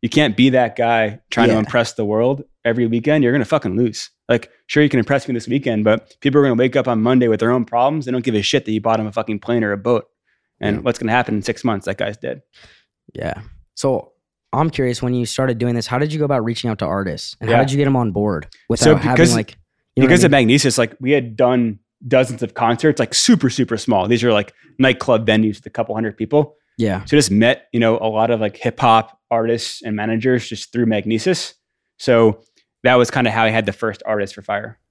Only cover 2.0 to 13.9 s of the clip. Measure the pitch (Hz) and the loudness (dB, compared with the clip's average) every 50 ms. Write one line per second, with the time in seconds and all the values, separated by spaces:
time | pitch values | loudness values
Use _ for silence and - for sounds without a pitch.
2 | 113 101 104 107 117 127 139 139 147 _ _ _ _ 117 117 120 120 117 113 120 | -4 -2 0 0 0 0 -2 -4 -8 _ _ _ _ -2 0 0 0 0 -2 -2
3 | 117 147 147 156 139 120 123 147 117 - - 151 - 107 90 104 123 117 107 - | 0 0 0 2 2 2 2 0 0 0 -2 -2 -2 -2 -2 -2 -2 -2 -2 -6
4 | - - _ _ _ _ 117 117 - - _ _ _ _ - 147 151 147 139 131 | -14 -16 _ _ _ _ -2 -2 -2 -6 _ _ _ _ 2 4 4 4 4 0
5 | 120 - 139 135 - - 127 117 107 - 123 143 139 135 117 107 107 107 107 113 | 0 2 0 -2 -2 -4 -8 -8 -6 -4 -4 -2 -2 -2 -2 0 2 2 2 2
6 | - _ _ _ - 143 131 147 143 135 123 113 127 131 117 143 123 127 120 110 | -2 _ _ _ -4 2 2 4 4 4 2 2 2 2 2 0 0 0 0 0
7 | 107 120 127 127 123 117 110 101 113 113 120 127 117 - - 120 123 139 151 156 | 2 2 4 4 4 2 2 2 2 0 0 0 -2 -2 0 0 0 0 0 -2
8 | 143 127 123 127 113 131 113 107 101 - - 139 - - 110 110 107 117 113 110 | -6 -6 -6 -4 -4 -2 -2 -2 -2 0 -2 -2 -2 0 -6 -2 0 0 0 0
9 | 110 107 98 - 110 - 107 101 - - 117 120 113 104 101 101 98 123 123 113 | -2 -4 -6 -6 -6 -6 -8 -10 -6 -4 -2 -2 0 -2 -4 -4 -2 -2 -2 -2
10 | - _ _ _ _ _ _ _ _ _ _ _ 98 104 104 110 - 123 113 - | -2 _ _ _ _ _ _ _ _ _ _ _ -6 -4 -4 -2 -2 -4 -4 -2
11 | - 113 110 123 123 - - 104 95 - 113 - - 127 110 98 - - 98 - | -2 0 0 0 0 0 -4 -6 -4 -6 -8 -4 -4 -4 -4 -4 -6 -8 -6 -6
12 | - 104 104 - - 131 127 143 _ _ _ _ - - _ _ _ _ _ _ | -6 -6 -6 -8 -10 -10 -10 -10 _ _ _ _ -20 -20 _ _ _ _ _ _
13 | _ _ - - - 85 - - 104 - - - - _ _ - - 135 | _ _ -14 -10 -10 -8 -10 -10 -14 -20 -20 -20 -20 _ _ -6 -2 -2